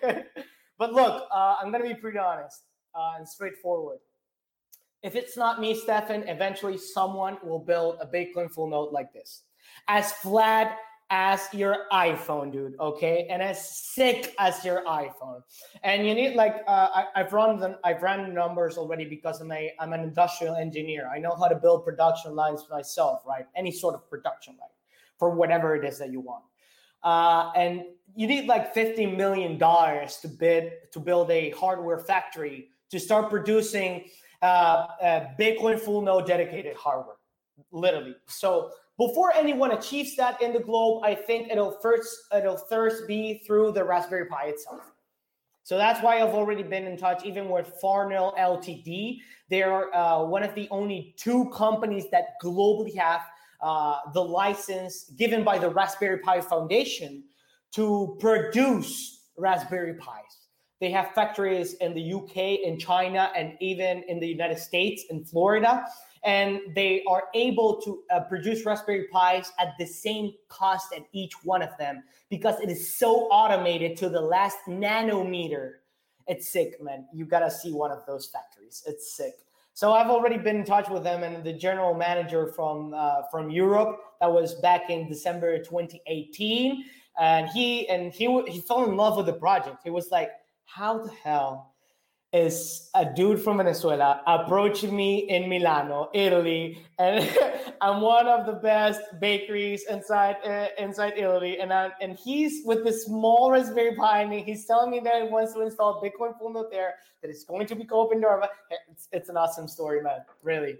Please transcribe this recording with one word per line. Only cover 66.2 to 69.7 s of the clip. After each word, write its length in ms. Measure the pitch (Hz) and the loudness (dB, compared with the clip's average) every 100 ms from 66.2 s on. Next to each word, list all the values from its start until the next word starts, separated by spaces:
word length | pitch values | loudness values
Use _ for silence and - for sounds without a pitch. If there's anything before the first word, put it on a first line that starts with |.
And 360 | 208 196 196 196 196 180 | 0 2 2 -2 -4 0
they 280 | 190 190 190 | 2 2 2
are 160 | 185 - | 0 0
able 480 | 226 254 214 220 208 | 0 0 2 2 2
to, 220 | 208 185 - | -6 -8 -2
uh, 80 | 175 | -2
produce 440 | - 185 196 220 214 | -2 -6 -4 -2 -2
Raspberry 420 | 208 - 196 190 | -2 -2 -4 0
Pis 400 | 185 180 185 185 - | 2 4 2 -2 -4
at 160 | 175 | -4